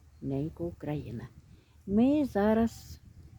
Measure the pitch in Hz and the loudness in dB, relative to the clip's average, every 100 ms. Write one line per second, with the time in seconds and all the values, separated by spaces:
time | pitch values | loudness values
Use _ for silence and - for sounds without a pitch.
0 | - - 139 135 156 - 170 - 147 147 | -20 -12 -6 -4 -4 -6 -8 -8 -6 -6
1 | 123 113 - - - - _ _ - 202 | -6 -10 -12 -16 -20 -20 _ _ -2 4
2 | 254 302 262 202 208 220 226 - - - | 4 4 2 2 4 4 2 -2 -18 -18
3 | - - - | -20 -20 -20